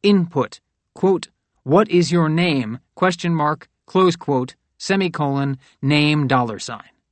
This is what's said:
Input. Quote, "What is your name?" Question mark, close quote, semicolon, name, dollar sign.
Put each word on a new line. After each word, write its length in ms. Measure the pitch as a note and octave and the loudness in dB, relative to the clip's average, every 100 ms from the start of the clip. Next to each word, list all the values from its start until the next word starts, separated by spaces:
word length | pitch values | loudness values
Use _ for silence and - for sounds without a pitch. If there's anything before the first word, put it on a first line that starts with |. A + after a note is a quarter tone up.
Input. 560 | G#3 G3+ E3+ D#3 A2+ - _ _ _ | 4 2 2 -2 -4 -8 _ _ _
Quote, 360 | - F#3+ F#3 - _ _ _ | -2 0 0 -4 _ _ _
"What 260 | B2+ E3 G#3+ | 2 2 4
is 220 | F3 D3+ | 2 2
your 180 | F3 D#3 | 0 0
name?" 480 | D#3+ F3+ C#3 A2 A#2+ _ | 0 0 -2 -4 -10 _
Question 400 | - F#3 E3+ F3 | -2 -2 -2 -4
mark, 340 | E3 D3 D#3 - _ _ | -2 -2 -4 -12 _ _
close 280 | F#3 F#3 E3+ | 0 2 0
quote, 380 | - C3+ C3 - _ _ | -4 -4 -4 -12 _ _
semicolon, 800 | - G3 F#3 E3 D3 C#3 C#3 C3 _ _ | -4 -2 -2 -2 -2 -2 -4 -6 _ _
name, 460 | C#3 D3 D3 D3+ C3+ | 0 2 2 2 2
dollar 320 | C3 A#2+ G2+ | 0 0 -6
sign. 320 | - A2+ - _ _ | -12 -14 -16 _ _